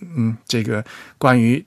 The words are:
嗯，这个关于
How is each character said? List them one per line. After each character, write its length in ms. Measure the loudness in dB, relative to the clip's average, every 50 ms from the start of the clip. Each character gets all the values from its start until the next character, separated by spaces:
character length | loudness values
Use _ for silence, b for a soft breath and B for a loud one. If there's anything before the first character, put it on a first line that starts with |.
| -12 -8 -4
嗯， 200 | -2 -2 -2 -2 -4 _
这 160 | -6 -4 -4
个 220 | -2 -2 -4 -6 -6 B B B B B B B
关 220 | 2 4 4 4
于 240 | 4 2 2 0 -2